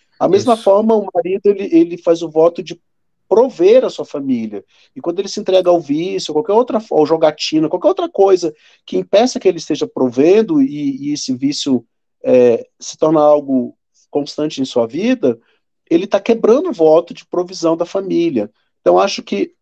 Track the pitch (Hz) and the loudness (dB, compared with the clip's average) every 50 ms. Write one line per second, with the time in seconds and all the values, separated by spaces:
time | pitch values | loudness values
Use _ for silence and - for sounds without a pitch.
0 | _ _ _ - 143 160 180 - - 254 226 226 - 202 196 202 214 220 226 214 | _ _ _ -4 0 0 2 2 2 0 0 0 2 2 2 4 4 2 0 0
1 | 202 - - 170 170 180 190 190 - 202 202 196 202 175 165 165 170 170 170 175 | -2 -2 -4 -4 -2 -2 -4 0 0 0 0 0 -2 2 2 4 4 2 0 -4
2 | - 175 170 165 170 160 151 160 160 170 170 - 175 156 165 - _ _ _ _ | -2 -2 0 0 -2 -2 0 2 2 2 0 -2 -8 -14 -16 -18 _ _ _ _
3 | _ _ _ _ _ - 190 220 254 254 208 - 170 196 226 262 247 185 - - | _ _ _ _ _ 0 2 2 2 2 0 2 4 4 6 6 4 2 -2 -8
4 | 143 - - 147 139 135 127 117 113 107 104 98 - _ _ _ _ _ _ 139 | -12 -10 -10 -8 -4 -4 -4 -4 -4 -6 -10 -12 -16 _ _ _ _ _ _ -10
5 | - 170 170 185 196 190 - 220 185 - 185 185 175 180 175 170 - - 147 156 | -8 -6 -6 -6 -6 -6 -8 -8 -2 0 0 2 4 4 2 2 0 -2 -2 -2
6 | 175 190 196 185 - - 151 151 151 196 202 226 254 247 285 214 220 - 160 156 | -2 -4 -6 -6 -8 -4 -4 -4 -2 0 2 0 0 0 -2 -6 -6 -2 0 0
7 | 151 143 165 156 160 156 151 - - - 156 156 156 - - 269 269 302 381 381 | 2 2 2 2 2 0 0 -2 -6 -4 -2 -2 0 0 -2 -2 0 0 0 0
8 | 349 330 - - 196 196 - - 170 160 - _ _ _ _ _ _ - - 185 | -4 -4 0 2 2 4 4 2 0 -4 -8 _ _ _ _ _ _ -8 -8 -8
9 | 185 - - 202 240 254 - 254 - 190 175 165 - - 156 139 151 - - 127 | -4 0 2 2 2 0 -2 -2 -2 -2 -2 -2 -4 -6 -6 -4 -6 -6 -4 -2
10 | 131 127 113 127 147 170 190 220 220 170 160 147 135 135 147 147 147 139 135 135 | -2 -2 0 2 2 4 4 4 2 2 2 0 0 0 -2 -4 -6 -6 -6 -6
11 | 139 147 147 143 - - 131 123 135 143 143 - - 143 131 117 - _ _ _ | -6 -6 -6 -6 -6 -6 -6 -4 -4 -4 -4 -4 -4 -2 -2 -2 -4 _ _ _
12 | _ _ _ _ - 131 127 127 123 123 113 120 - - _ _ - - - - | _ _ _ _ -2 2 4 4 6 4 4 2 -2 -8 _ _ -18 -18 -6 -4
13 | 160 156 160 151 147 151 147 147 143 139 135 127 120 117 - _ _ _ _ _ | 0 0 2 4 4 4 4 2 2 0 -2 -2 -2 -4 -8 _ _ _ _ _
14 | _ _ - 143 143 - - - 151 156 - 135 131 131 - 123 117 113 120 160 | _ _ -6 -6 -6 -6 -6 -6 -6 -6 -6 -6 -8 -4 -2 -2 -2 -2 -2 -4
15 | 208 240 262 247 - 131 113 117 _ _ _ _ _ _ _ _ _ _ 165 175 | -2 -2 -2 0 0 -2 -2 -2 _ _ _ _ _ _ _ _ _ _ -2 -2
16 | 190 214 - 196 - - 226 226 - 196 226 285 370 359 285 170 160 156 156 170 | 0 -2 -2 -2 0 0 0 2 2 2 2 2 2 -2 -2 2 4 4 4 4
17 | 170 - 170 - - _ - 175 180 180 185 170 165 160 165 165 175 - - 190 | 2 0 -6 -18 -14 _ -6 -6 -4 -6 -6 -4 -2 -2 -2 -2 -4 -4 -6 -6
18 | 196 185 170 170 170 165 139 113 104 104 _ _ _ _ _ _ _ 175 175 185 | -6 -4 -2 -2 -2 0 -2 -2 -4 -6 _ _ _ _ _ _ _ 2 2 2
19 | 196 202 - - - - 208 202 185 - - _ | 2 0 -2 -6 -8 -6 -6 -4 -4 -6 -8 _